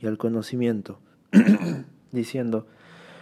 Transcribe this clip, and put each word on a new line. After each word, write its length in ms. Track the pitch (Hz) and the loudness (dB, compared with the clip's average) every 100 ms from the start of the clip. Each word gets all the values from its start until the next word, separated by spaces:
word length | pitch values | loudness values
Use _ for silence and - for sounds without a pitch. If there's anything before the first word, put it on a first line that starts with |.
y 60 | 110 | -6
al 120 | 107 | -2
conocimiento, 800 | 113 113 110 123 120 110 98 98 _ _ _ | -2 -2 -4 -2 0 -2 -6 -16 _ _ _
<clears throat> 840 | 196 202 208 175 143 - - _ | 4 6 4 0 -8 -10 -20 _
diciendo, 540 | 123 113 135 120 110 113 - - - - - | -6 -6 -4 -2 -4 -6 -18 -20 -20 -20 -20